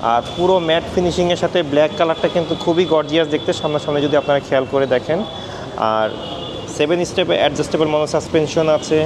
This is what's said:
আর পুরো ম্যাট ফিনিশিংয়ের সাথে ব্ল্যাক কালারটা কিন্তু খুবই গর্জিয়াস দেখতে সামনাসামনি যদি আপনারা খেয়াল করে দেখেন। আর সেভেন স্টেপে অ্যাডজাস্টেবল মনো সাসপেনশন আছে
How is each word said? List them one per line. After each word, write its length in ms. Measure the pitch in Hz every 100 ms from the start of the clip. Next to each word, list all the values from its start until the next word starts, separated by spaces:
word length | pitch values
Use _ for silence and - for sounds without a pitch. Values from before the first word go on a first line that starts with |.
| 113
আর 100 | 120 120 -
পুরো 200 | 180 185 165
ম্যাট 180 | 165 - -
ফিনিশিংয়ের 440 | 180 151 175 175
সাথে 160 | 170 185 151
ব্ল্যাক 200 | 143 151 -
কালারটা 280 | 165 160 175 180
কিন্তু 180 | 156 156
খুবই 220 | - 165 180
গর্জিয়াস 340 | 156 147 156 156
দেখতে 180 | 143 123 175
সামনাসামনি 380 | 160 151 143 147 143
যদি 80 | 147
আপনারা 180 | 139 143 135
খেয়াল 180 | 135 131
করে 120 | 139 135 127
দেখেন। 240 | 127 165 214 - - - - - 110
আর 140 | 110 110 - - - - - - -
সেভেন 220 | 151 175 175
স্টেপে 260 | - 175 170
অ্যাডজাস্টেবল 460 | 135 143 147 156 156 151
মনো 120 | 151
সাসপেনশন 540 | 160 - 165 151 170 156 151
আছে 220 | - 156